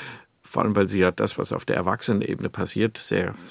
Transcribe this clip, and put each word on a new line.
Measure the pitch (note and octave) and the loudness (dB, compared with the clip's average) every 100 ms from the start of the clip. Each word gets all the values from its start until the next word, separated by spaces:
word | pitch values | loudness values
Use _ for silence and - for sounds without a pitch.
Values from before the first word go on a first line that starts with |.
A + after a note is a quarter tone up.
| - - - _ | -14 -16 -20 _
vor | - - | -6 0
allem | G#2+ G2+ | 2 4
weil | F#2+ | 4
sie | G2 | 4
ja | F2+ | 4
das, | F2 G#2+ - | 4 0 -2
was | - | -4
auf | - - | -4 -2
der | - | 0
Erwachsenenebene | F2+ G2+ - G2+ - - - | 0 0 2 0 0 -2 -4
passiert, | - F#2+ - A2 - | -4 -4 0 0 -2
sehr, | - G2+ F2+ - - | -2 0 0 -6 -10